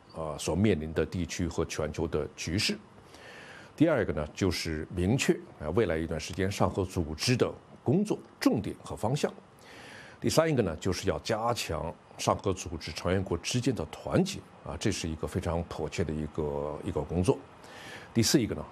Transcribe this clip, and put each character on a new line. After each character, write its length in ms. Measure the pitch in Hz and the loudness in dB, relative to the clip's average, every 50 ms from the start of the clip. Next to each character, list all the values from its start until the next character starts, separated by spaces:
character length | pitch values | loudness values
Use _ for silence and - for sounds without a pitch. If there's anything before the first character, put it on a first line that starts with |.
| - - - | -20 -14 -8
呃， 200 | 82 80 78 73 71 | -8 -6 -6 -6 -4
所 180 | - - 78 | -2 0 2
面 240 | 87 107 110 92 76 | 4 4 4 4 2
临 100 | 78 80 80 | 0 -2 0
的 100 | 82 80 | 0 0
地 220 | 78 - 92 87 | 0 0 -2 -2
区 200 | 82 - - 87 | -2 -2 -2 -2
和 160 | 82 - - 82 | -2 0 -2 -2
全 260 | - - - 78 76 | -2 -2 -4 -4 -4
球 160 | 76 - 82 80 | -2 -2 -2 0
的 180 | 78 78 73 - - | 0 -2 -2 -4 -8
局 240 | - - - 87 107 | -8 -4 -2 0 2
势。 200 | - - 208 - - - - - - - - - - - - - - - - - - - - | 2 0 -2 -4 -8 -18 -20 -20 -20 -20 -20 -20 -18 -18 -18 -18 -18 -18 -18 -18 -20 -6 2
第 140 | - 143 170 | 4 4 6
二 120 | 151 120 | 6 4
个 120 | 92 - 76 | 2 2 0
呢， 120 | 76 76 76 | -2 -2 -4
就 180 | - - 104 92 | -2 2 2 2
是 380 | 82 - - 82 80 78 - - 104 | 2 0 -2 -4 -4 -4 -4 -4 -2
明 220 | 87 90 95 123 135 | 2 4 4 4 4
确 160 | - - 165 - - - - - | 4 2 2 0 0 -14 -12 -8
啊， 80 | 76 76 82 | -4 0 2
未 100 | 117 110 | 2 4
来 140 | 87 80 80 | 4 2 0
一 80 | 82 | 0
段 120 | 82 82 78 | -2 -4 -6
时 140 | - - | -6 -6
间 180 | - - 95 98 | -2 0 0 0
上 200 | 98 - 110 90 | 2 2 2 2
合 120 | - 104 | 4 0
组 320 | 92 - - 92 78 73 78 | -2 0 0 -2 -2 -2 -2
织 220 | - - 123 127 | -2 2 2 4
的 160 | - 110 82 - - - - - - - | 4 2 0 0 -8 -16 -20 -14 -4 0
工 180 | - 139 190 | 2 2 2
作 160 | 208 - - - - - - - | 2 2 -2 -4 -6 -14 -6 2
重 220 | - 277 226 117 | 2 2 2 2
点 120 | - 87 76 - | 0 -2 -6 -8
和 140 | - - 76 | -10 -10 -8
方 180 | 78 - 110 135 | -2 -2 0 0
向。 160 | - - - - - - - - - - - - - - - - - - - - - | 0 0 -2 -4 -6 -20 -20 -20 -20 -20 -20 -18 -18 -18 -16 -16 -18 -18 -18 -10 -2
第 120 | - 117 | 0 4
三 200 | - 156 165 165 | 4 4 4 6
一 60 | 151 | 4
个 60 | 117 | 4
呢， 120 | 104 87 78 | 2 2 0
就 140 | 80 - 98 | -2 0 0
是 200 | 90 - - 98 | 0 0 0 0
要 80 | 80 76 | 0 0
加 340 | - - 113 107 113 120 | 0 -2 -2 0 2 0
强 420 | 117 - - - 80 78 76 85 - - - - - | 0 0 -2 -4 -4 -4 -4 -6 -8 -10 -16 -20 -8
上 180 | - - 117 95 85 | 0 2 2 2 4
合 120 | - 98 87 | 2 -2 -2
组 240 | - - 78 85 80 | -2 -4 -8 -8 -8
织 120 | - - | -8 -8
成 220 | 78 - - 87 | -8 -2 0 2
员 100 | 90 98 | 2 2
国 140 | 92 - 87 | 2 0 -2
之 240 | 80 - - - 123 | -2 -2 -2 -2 0
间 140 | 123 139 117 | 2 2 0
的 100 | 90 78 - | 0 -4 -8
团 320 | - - - - - 127 190 | -8 -10 -6 0 2 2 2
结 140 | 196 - 95 - - - - - | 2 -2 -10 -12 -14 -20 -14 -10
啊， 100 | 73 71 - | -10 -6 -2
这 100 | - 110 | 0 0
是 160 | 92 - - | 0 0 -2
一 80 | 82 80 | -4 -4
个 100 | 78 - | -4 -6
非 120 | 78 - 95 | -4 -4 -2
常 240 | 92 90 82 85 85 | -2 0 0 -2 -2
迫 220 | - - - 78 | -4 -6 -6 -6
切 160 | 73 - - | -4 -2 -2
的 80 | 90 78 | -2 -2
一 140 | 78 76 76 76 | -2 -4 -4 -4
个， 500 | - - 76 73 71 71 71 76 76 - | -2 -2 -2 -2 -2 -2 -4 -4 -6 -6
一 80 | - 98 | -6 -4
个 120 | 90 80 | -4 -4
工 200 | 73 - 78 87 | -2 0 0 2
作。 140 | 90 - - - - - - - - - - - - - - - - - - | 4 4 4 2 0 -18 -20 -20 -20 -18 -18 -16 -16 -14 -14 -16 -10 -2 2
第 80 | 117 | 2
四 180 | 107 - - 147 | 4 6 6 4
一 60 | 110 | 4
个 80 | 90 80 | 2 -2
呢， 100 | 78 76 - | -4 -6 -12